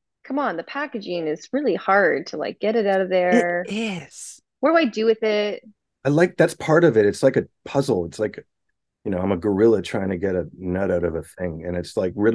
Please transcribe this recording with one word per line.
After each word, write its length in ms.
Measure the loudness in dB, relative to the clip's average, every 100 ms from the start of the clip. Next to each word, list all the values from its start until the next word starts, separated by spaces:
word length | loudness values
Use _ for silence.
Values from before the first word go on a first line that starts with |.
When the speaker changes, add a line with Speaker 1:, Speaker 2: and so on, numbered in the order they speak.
| _ _
Speaker 1:
come 140 | -8 -4
on, 180 | -4 -6
the 60 |
packaging 640 | -8 -8 -8 -10 -8 -6 -6
is 220 | -8 -6
really 220 | -4 -2
hard 540 | -2 0 2 2 0 -4
to, 80 | -8
like, 240 | -8 -4
get 160 | -2 0
it 100 | 0
out 140 | 0
of 80 | 0
there. 560 | 0 2 2 2 -2 -6
Speaker 2:
It 60 |
is. 680 | -6 -6 -8 -12 -18 -20 -20 _ -4
Speaker 1:
What 100 | 2
do 60 | 2
I 80 |
do 220 | 2 0 0
with 160 | 0
it? 400 | 0 0 -2 -6 -14 _ _ _
Speaker 3:
I 60 | 0
like, 260 | 4 2 4
that's 180 | 2
part 300 | 2 4 6
of 120 | 6 6
it. 100 | 4
It's 160 | 4
like 140 | 2 2
a 120 | -4 _
puzzle. 400 | -6 -2 0 0 -2
It's 120 | -4
like, 260 | -6 -6 -20 _ _ _ _ _
you 60 | -6
know, 80 | -2
I'm 140 | 0
a 40 | 0
gorilla 460 | 0 4 4 4
trying 280 | 0 -4 -4
to 80 | -2
get 180 | -2 -2
a 100 | -4 -8
nut 340 | -6 -2 0
out 100 | 0
of 100 | -2 -4
a 60 |
thing. 420 | -10 -8 -8 -8 -8
And 100 | -8
it's 200 | -6 -4
like, 160 | -4
re-, 160 | 0 0